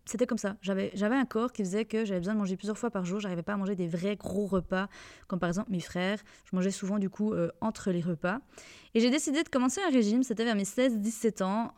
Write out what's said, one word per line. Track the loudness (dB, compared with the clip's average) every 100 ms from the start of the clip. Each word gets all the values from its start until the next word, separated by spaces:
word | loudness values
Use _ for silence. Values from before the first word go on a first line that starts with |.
c'était | -10 -2 0
comme | 0
ça. | -2 -4
J'avais, | -2 -2 -2 -2
j'avais | 0 2
un |
corps | 2 0 -2
qui | -2
faisait | -2 -2 -2
que | -2
j'avais | 0 -2
besoin | 0
de | 0
manger | 0 -2
plusieurs | -4 -4
fois | -2
par | -2 -2
jour, | -2
j'arrivais | -2 -4
pas | -4
à | -2
manger | -2 -2
des | -2
vrais | -2 -2 -4
gros | -4 -2 0
repas, | 0 0 -2 -2 -8 -20 -20 -6
comme | -2
par | 0
exemple | 0 0
mes | -4
frères. | -2 -2 0 -2 -6 -20 -4
Je | 0
mangeais | 2
souvent | 0 -2 0
du | 0
coup, | 0 0
euh, | 2 0 0
entre | -4 -2 0
les | 0
repas. | 0 -2 -2 -4 -8 -20 -20 -20 0 4
Et |
j'ai | 4
décidé | 4 2 0
de | 2
commencer | 2 2 2 2
un |
régime, | 4 4 4
c'était | 2 0
vers | 0 0
mes | 0
seize, | 2 2 2
dix-sept | -2 0 0 0
ans, | 0 0 -2